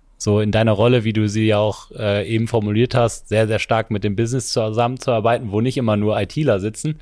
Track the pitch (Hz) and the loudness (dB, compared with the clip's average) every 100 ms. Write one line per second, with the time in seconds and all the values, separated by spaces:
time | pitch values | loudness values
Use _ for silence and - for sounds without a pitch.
0 | _ - - 104 107 104 113 101 120 123 | _ -6 0 0 2 2 2 4 4 2
1 | 110 110 107 107 110 104 107 98 - - | 2 0 0 2 2 2 2 -2 -10 -6
2 | 107 101 104 113 113 117 104 104 120 120 | -2 -2 0 -2 0 -2 0 0 2 2
3 | 117 - - 107 110 110 - 113 - 107 | 0 -2 -2 0 2 0 0 -2 -2 -2
4 | 104 101 117 131 - - 110 110 120 127 | -2 -2 -2 -2 -4 -2 -2 0 -2 -2
5 | - 117 110 120 110 101 120 131 117 104 | -2 0 2 0 0 -2 0 0 0 0
6 | 104 107 101 - 151 101 101 110 156 156 | 0 0 -2 -2 0 0 -2 -6 -6 -6